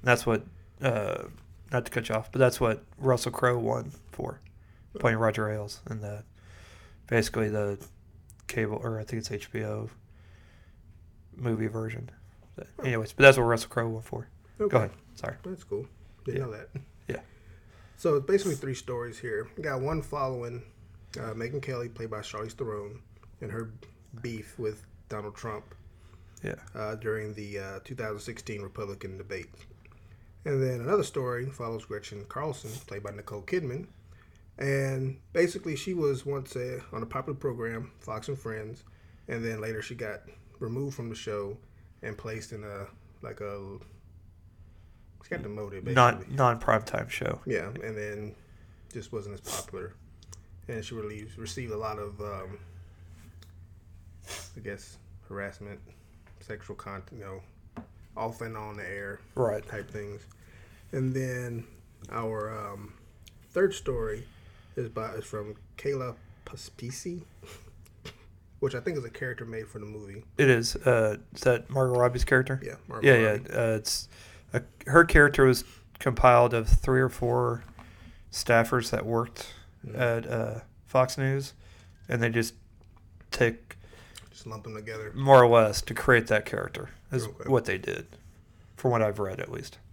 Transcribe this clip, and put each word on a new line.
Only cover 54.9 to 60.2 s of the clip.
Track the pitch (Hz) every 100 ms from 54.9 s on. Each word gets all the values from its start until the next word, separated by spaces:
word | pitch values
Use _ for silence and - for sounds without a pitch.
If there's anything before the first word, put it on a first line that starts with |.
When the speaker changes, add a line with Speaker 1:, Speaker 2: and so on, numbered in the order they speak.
| - - - -
Speaker 2:
harassment, | 98 98 - 101 101 - - - - - -
sexual | - 107 - 101
content, | - 98 90 -
you | 98
know, | 95 92 - - - - - - -
off | 113 113
and | 113 110
on | 107 104
the | 92
air | 101 101 101 - -
Speaker 1:
Right. | 120 104 -
Speaker 2:
type | 107 101
things. | 107 101 104